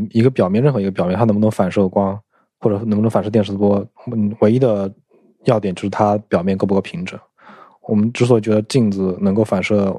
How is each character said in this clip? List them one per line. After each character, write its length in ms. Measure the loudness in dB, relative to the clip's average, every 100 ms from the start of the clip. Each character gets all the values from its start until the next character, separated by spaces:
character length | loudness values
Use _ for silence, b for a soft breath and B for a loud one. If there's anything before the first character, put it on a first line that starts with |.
| -2
一 100 | 2
个 80 | 2
表 180 | 2 0
面， 160 | 2
任 80 | 2
何 80 | 0
一 60 | -2
个 60 |
表 140 | -2 -2
面， 120 | 0
它 80 | 0
能 100 | 2
不 40 |
能 100 | 0
反 180 | 0 -2
射 160 | 0 0
光， 320 | 0 -2 -4 -14 _ _ _
或 100 | -2
者 60 | 0 0
能 60 |
不 100 | 0
能 80 | 2
反 120 | 0
射 80 | 0
电 140 | 0
磁 140 | 0 0
波， 280 | 2 0 -2 _ -8
嗯， 240 | -4 -4 0
唯 100 | 2
一 80 | 4
的 320 | 2 0 -4 -8 _ _ _ _
要 160 | 0 0
点 160 | -2 -4
就 60 |
是 80 | -6
它 280 | 0 0 0 -2
表 120 | -2
面 160 | 0 -2
够 80 | 0
不 80 |
够 60 | -2
平 240 | -2 -10
整。 160 | -10 -12 _ _ B B B B
我 120 | -2
们 160 | 0 0
之 120 | 0 2
所 120 | 2
以 40 |
觉 100 | 2
得 100 | -2
镜 280 | 0 0 0
子 280 | 0 -4 -2
能 140 | 0
够 100 | 0
反 180 | 0 -2
射 320 | 0 0 0